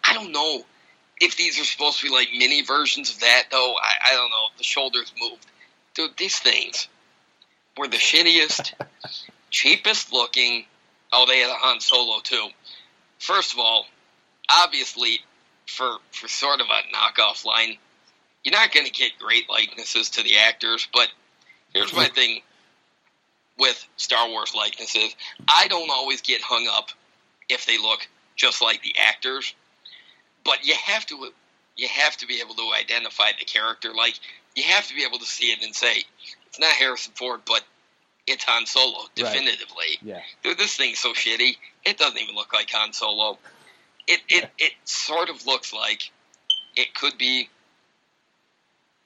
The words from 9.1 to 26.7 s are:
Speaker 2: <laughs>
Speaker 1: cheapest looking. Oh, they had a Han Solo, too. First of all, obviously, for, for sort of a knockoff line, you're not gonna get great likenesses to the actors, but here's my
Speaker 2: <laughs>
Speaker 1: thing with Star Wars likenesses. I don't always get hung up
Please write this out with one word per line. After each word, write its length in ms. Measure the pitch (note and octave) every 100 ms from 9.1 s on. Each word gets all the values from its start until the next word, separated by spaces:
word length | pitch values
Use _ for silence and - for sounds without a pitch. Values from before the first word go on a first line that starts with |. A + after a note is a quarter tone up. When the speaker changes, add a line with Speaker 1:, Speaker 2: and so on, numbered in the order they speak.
Speaker 2:
<laughs> 380 | - - _ _
Speaker 1:
cheapest 600 | - C#3 G3+ G#3 G#3+ -
looking. 540 | B2+ A#2 B2+ A#2+ A#2 - _ _ _ _
Oh, 140 | A#2+ B2+
they 140 | C3
had 100 | B2
a 40 |
Han 260 | A#2 C3 A#2
Solo, 400 | - B2+ A#2 G#2+
too. 280 | - B2 G#2 - - - _ _ _ _
First 360 | - F#3+ F3+
of 40 | B2
all, 260 | A2+ A2+ - _ _ _ _ _ -
obviously, 680 | D#3+ F3 D3 B2+ A#2+ A#2+ A2+ - _ _ _ -
for, 300 | - B2+ A2 _
for 160 | - A2+
sort 320 | - C#3 C#3
of 60 | A2+
a 280 | G#2+ -
knockoff 500 | G#2 A2 - G#2+ - A2
line, 320 | A2+ A2+ A2 _ _ _ _ _ _
you're 80 | C3+
not 180 | G#3 A3
gonna 180 | D3+ C3+
get 280 | - B2 -
great 320 | G#2+ A#2 A2+
likenesses 600 | G#2+ A2 - A2 A#2 G#2+
to 120 | -
the 140 | A#2+ G#2+
actors, 480 | A2 A2 A2+ A2+ -
but 160 | A#2+ A2+ - _ _ _ _ _
here's 180 | F#2+ G#2+
my 120 | E3+ D3
Speaker 2:
<laughs> 60 |
Speaker 1:
thing 260 | C3 A#2+ A2+ _ _ _ _ _ _ _ _ _ _ _ -
with 260 | C3 A#2 - -
Star 320 | - A#2+ A#2
Wars 260 | A2 G#2
likenesses. 600 | G#2+ G#2+ G#2 A2+ A2 A2 - - - -
I 180 | D#3 G3
don't 220 | F3+ E3
always 300 | C3 C3+ C3
get 200 | - B2
hung 280 | - A#2+
up 220 | A#2